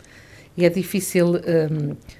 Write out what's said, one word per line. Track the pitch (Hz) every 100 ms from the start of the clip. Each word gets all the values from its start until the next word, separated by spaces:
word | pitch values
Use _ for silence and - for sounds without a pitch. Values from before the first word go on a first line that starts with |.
| - - - - - -
E | 175
é |
difícil, | 180 180 196 185 180 175 175
hum, | - 165 156 156 147 147 -